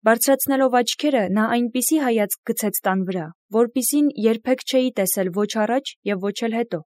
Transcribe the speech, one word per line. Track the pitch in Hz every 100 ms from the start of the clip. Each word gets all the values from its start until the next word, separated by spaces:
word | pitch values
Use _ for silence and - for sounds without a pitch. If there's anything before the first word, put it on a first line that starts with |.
Բարձրացնելով | 214 226 - 269 - 269 262 247
աչքերը, | 240 - 294 269 180
նա | 202 220
այնպիսի | 240 240 254 247 311
հայացք | 262 226 208 -
գցեց | - 226 208 202 202
տան | 190
վրա, | 185 185 156 - _ 214
որպիսին | 233 262 240 285 294 - 220
երբեք | 226 - 254 -
չէի | 262 254
տեսել | 226 190 - 185
ոչ | 180 214 220
առաջ | 214 247 - -
և | 202 202
ոչ | 202 202
էլ | 226 226
հետո։ | 233 165